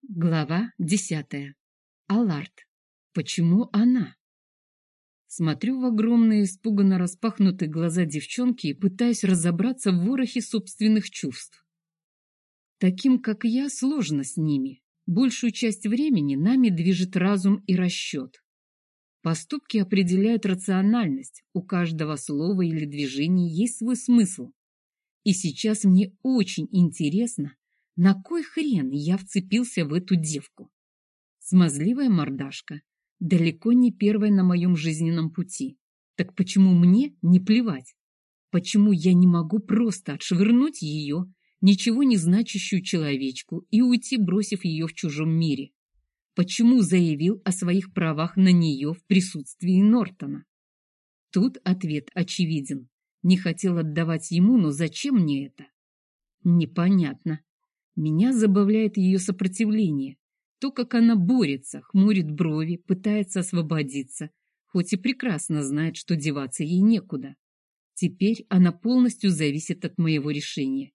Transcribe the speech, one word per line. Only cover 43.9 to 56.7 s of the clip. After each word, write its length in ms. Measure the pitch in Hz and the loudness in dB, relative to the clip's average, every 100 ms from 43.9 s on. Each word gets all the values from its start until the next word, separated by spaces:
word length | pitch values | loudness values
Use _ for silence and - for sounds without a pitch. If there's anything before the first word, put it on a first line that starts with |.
| 240 - 262 | 2 0 -2
бросив 480 | 190 185 202 202 175 | 0 0 -2 -4 -4
ее 200 | 156 165 | -4 -6
в 60 | |
чужом 380 | - 165 143 160 | -6 -8 -4 -2
мире? 400 | 160 165 139 139 _ _ _ _ _ _ | 0 0 -2 -6 _ _ _ _ _ _
Почему 480 | - 180 - 233 254 | -4 -4 2 4 4
заявил 580 | 175 180 170 151 165 226 - | 4 2 2 2 -2 -2 -4
о 60 | |
своих 420 | 180 175 185 185 | -4 -2 -2 -2
правах 420 | - 165 147 170 - | -4 -2 -2 -4 4
на 160 | 185 | 6
нее 400 | 180 165 135 143 | 6 4 0 -4
в 100 | 170 _ | -8 _
присутствии 760 | 190 185 170 135 - 175 185 | 0 0 -8 -14 -8 0 4
Нортона? 640 | 208 240 214 _ 139 139 - _ _ _ _ _ _ _ _ | 4 4 0 _ -12 -12 -14 _ _ _ _ _ _ _ _
Тут 240 | - 240 262 | 0 0 -2
ответ 460 | - 185 165 151 139 | -4 -2 -2 -6 -8
очевиден. 760 | - 175 - 170 160 135 139 123 _ _ _ | -6 -6 -2 -2 -2 -6 -10 -12 _ _ _
Не 160 | 175 180 | 2 2
хотел 400 | 185 170 190 175 | 0 -4 -2 -2
отдавать 520 | 160 151 165 160 - | -2 -4 -4 -4 -4
ему, 280 | 170 190 254 | 2 4 4
но 120 | 160 | 2
зачем 440 | 139 160 - 285 | -2 -6 -4 -2
мне 320 | 254 160 139 139 | 0 0 -2 -6
это? 180 | _ 147 _ _ _ _ _ _ _ | _ -20 _ _ _ _ _ _ _
Непонятно. 960 | 175 170 160 | 2 2 2